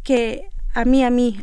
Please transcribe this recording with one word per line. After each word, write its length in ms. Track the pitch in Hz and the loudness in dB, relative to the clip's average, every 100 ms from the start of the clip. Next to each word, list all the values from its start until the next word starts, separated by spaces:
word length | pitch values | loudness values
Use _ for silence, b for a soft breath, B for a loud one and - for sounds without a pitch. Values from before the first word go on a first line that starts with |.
que 480 | - 247 226 - 381 - - | -2 0 0 -6 -10 -8 -4
a 100 | 240 | 0
mí, 200 | 254 269 | 4 4
a 60 | 247 | 4
mí, 300 | 247 240 202 | 2 0 -2